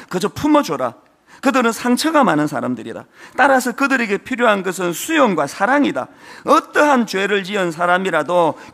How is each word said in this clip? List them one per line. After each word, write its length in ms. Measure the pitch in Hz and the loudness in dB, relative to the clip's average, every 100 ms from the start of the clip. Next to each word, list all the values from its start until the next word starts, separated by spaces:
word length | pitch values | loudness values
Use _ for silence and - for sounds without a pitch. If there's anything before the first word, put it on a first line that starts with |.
| - | -8
그저 180 | 180 196 | -4 -4
품어줘라. 680 | - 302 302 247 135 123 - _ _ _ - | -2 2 2 2 -4 -6 -8 _ _ _ -2
그들은 300 | 269 254 233 | 0 2 0
상처가 500 | - 247 247 311 311 | 0 -2 0 2 2
많은 240 | 208 151 151 | 4 2 -2
사람들이다. 580 | 131 123 117 113 98 - - - - | -4 -6 -6 -10 -14 -16 -20 -10 0
따라서 360 | 269 262 247 | 2 4 0
그들에게 460 | 254 277 262 220 196 | -2 0 0 -2 -4
필요한 440 | - 262 233 202 | -4 0 2 2
것은 300 | 185 175 175 | -2 -4 -6
수용과 560 | 160 - 320 247 156 143 | -6 -4 0 2 0 -4
사랑이다. 580 | - 202 285 226 135 117 - - - | -2 0 2 0 -2 -8 -14 -20 -10
어떠한 640 | - 214 - - 294 262 220 | 2 2 2 0 2 2 0
죄를 340 | 190 196 202 | -4 -2 -2
지은 300 | 180 208 175 | -2 -4 -4
사람이라도 840 | 156 175 185 185 160 151 180 160 - - | -2 0 0 0 -2 0 2 0 -2 -10